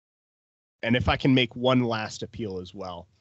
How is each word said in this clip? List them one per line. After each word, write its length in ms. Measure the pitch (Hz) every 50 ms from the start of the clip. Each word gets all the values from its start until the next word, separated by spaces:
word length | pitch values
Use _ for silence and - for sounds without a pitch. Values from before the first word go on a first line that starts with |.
| _ _ _ _ _ _ _ _ _ _ _ _ _ _ _ _ -
and 140 | 113 120
if 120 | 123 110 123
I 80 | 139
can 180 | - - 143 131
make 200 | 127 123 117 -
one 280 | 120 120 127 131 127 123
last 380 | 117 113 110 107 101 - - 110
appeal 380 | 98 - - 117 101 95 92
as 120 | 90 90 -
well, 360 | 101 95 92 87 85 90 - _ _